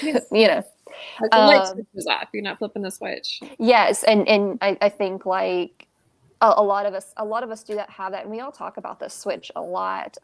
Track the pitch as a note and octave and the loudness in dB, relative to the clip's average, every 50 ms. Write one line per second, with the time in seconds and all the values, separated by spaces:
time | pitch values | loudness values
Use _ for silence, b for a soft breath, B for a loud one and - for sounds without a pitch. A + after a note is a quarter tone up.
0 | C#4 D#4 D4 - - - - G#3+ A3+ G3 D#3 - G3 - - _ _ B B B | -4 -2 -2 -2 -2 0 2 4 4 4 4 2 -2 -6 -14 _ _ B B B
1 | B B B B A3+ A3 A3+ A3 G#3+ G#3 G3 F#3 F#3+ F#3+ F#3+ G3 - - _ F#3+ | B B B B 0 4 6 6 8 8 8 6 4 2 -4 -8 -12 -12 _ -10
2 | - - G#2 - - - - G#3+ G3+ G3 - - G#3+ G#3 - G#3 G3+ F#3+ - - | -6 -4 -4 -4 -6 -8 -10 -10 -8 -10 -8 -8 -10 -10 -8 -8 -10 -10 -10 -10
3 | - - - - - - - - - - - - A3+ A3+ B3 A3+ F#3+ - G3+ - | -10 -10 -10 -10 -10 -12 -14 -14 -16 -18 -10 0 2 4 6 6 6 4 2 2
4 | - - A3 G#3 - - G#3+ G3+ G3+ G3 F#3 - F#3+ G3+ F#3+ - G3+ G3+ - - | 4 4 4 6 4 4 4 2 2 0 -4 -2 -2 -2 0 0 0 0 0 -2
5 | G3+ F#3+ F#3+ F#3+ - F#3+ F#3 F#3+ F#3+ F#3+ F3+ F3+ F3 F3 - _ _ _ _ _ | -4 -4 -4 -6 -4 -4 -2 -2 0 -2 -2 -2 -4 -6 -10 _ _ _ _ _
6 | _ _ _ _ _ _ _ _ A3+ A3 F#3 - G#3 G3+ G3 G3+ G3+ G#3 F#3+ G3 | _ _ _ _ _ _ _ _ 4 4 6 4 4 2 0 -2 -2 -4 -6 -8
7 | - - - - A3 G#3 G#3+ A#3 B3+ A3+ A3 G#3+ - - G#3+ G#3 G3+ - - - | -10 -14 -12 -10 -8 -6 -6 -6 -6 -8 -12 -14 -10 -8 -8 -8 -8 -10 -12 -12
8 | F#3+ F#3 F#3+ F#3 F#3+ G3+ G#3+ A3+ B3+ C#4+ D4 - F3 - - G#3+ - - - - | -10 -10 -10 -10 -10 -10 -12 -12 -12 -14 -14 -14 -14 -14 -12 -12 -14 -14 -12 -12
9 | - - - - - G3+ E3+ - - - - - E3 F3 F3+ F#3 F#3+ F#3+ F#3+ F#3+ | -14 -14 -14 -10 -8 -6 -6 -6 -10 -12 -12 -12 -10 -8 -6 -6 -6 -6 -6 -8
10 | - - - - | -10 -12 -14 -12